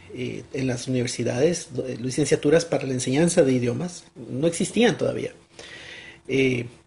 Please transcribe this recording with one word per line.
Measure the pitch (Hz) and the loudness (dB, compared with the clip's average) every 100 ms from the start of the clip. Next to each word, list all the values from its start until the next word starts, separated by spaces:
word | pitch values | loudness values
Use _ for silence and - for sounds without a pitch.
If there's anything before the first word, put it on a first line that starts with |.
| - | -16
eh, | 127 123 104 - | -10 -8 -8 -10
en | 135 131 | -4 -4
las | 120 - | -4 -2
universidades, | 127 120 - 120 120 156 175 - | -2 -2 -2 -2 2 2 0 -4
do-, | 123 131 | -6 -6
eh, | 123 | -6
licenciaturas | 127 139 139 147 147 165 | -4 -2 2 2 4 4
para | 165 143 135 | 4 -2 -2
la | |
enseñanza | 127 131 135 170 180 | -2 0 2 4 6
de | 135 | 6
idiomas, | 127 120 120 175 - - - 120 | 4 2 -2 -6 -10 -18 -18 -8
no | 127 165 | 0 0
existían | 165 175 208 233 147 | 0 -2 4 4 4
todavía. | 120 - - - _ - - - - - - - - | -2 -2 -6 -10 _ -20 -18 -18 -18 -18 -18 -18 -2
Eh, | 131 131 123 120 - | 2 2 0 -4 -12